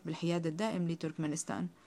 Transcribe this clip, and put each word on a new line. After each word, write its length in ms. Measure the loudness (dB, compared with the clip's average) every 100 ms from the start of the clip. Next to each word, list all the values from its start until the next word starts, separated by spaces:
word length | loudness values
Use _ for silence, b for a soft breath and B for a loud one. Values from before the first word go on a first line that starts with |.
بالحياد 420 | -2 0 2 2 2
الدائم 420 | 0 0 2 2
لتركمانستان، 800 | 0 -2 0 0 0 -2 -2 -2 B